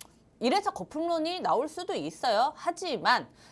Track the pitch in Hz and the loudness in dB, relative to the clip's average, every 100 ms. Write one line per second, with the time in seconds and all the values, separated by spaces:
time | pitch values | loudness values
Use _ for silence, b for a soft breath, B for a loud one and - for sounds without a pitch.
0 | B B _ - 240 392 403 - 185 302 | B B _ -2 2 2 0 -4 -6 -4
1 | 339 330 311 359 202 180 302 339 359 285 | 0 0 0 -2 0 2 0 -4 -4 -4
2 | 151 - 269 208 262 - - 339 359 233 | -4 -2 2 4 2 0 -4 -4 -2 0
3 | 170 233 147 B B | 4 2 2 B B